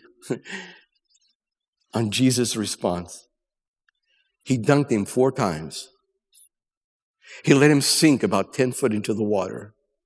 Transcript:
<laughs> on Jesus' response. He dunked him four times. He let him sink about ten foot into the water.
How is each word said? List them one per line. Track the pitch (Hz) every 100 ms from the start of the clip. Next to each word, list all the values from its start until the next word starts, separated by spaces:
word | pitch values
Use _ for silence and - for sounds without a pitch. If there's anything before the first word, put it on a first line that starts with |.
| _ _ -
<laughs> | 120 - 190 180 - _ _ _ _ _ _ _ _ _ _ _
on | 110 110
Jesus' | 98 131 123 117
response. | 113 101 - 107 87 85 - - _ _ _ _ _ _ _ _ _ _ _
He | - 131
dunked | 107 143 143
him | 110
four | 98 - 131
times. | 131 104 80 78 - - _ _ _ _ _ _ _ _ _ _ _ _ _ - -
He | -
let | 139 147
him | 143
sink | 139 - 160 131
about | 104 98 95
ten | - 127
foot | - 127
into | 107 107
the | 107
water. | 104 101 95 - 104 _ _ _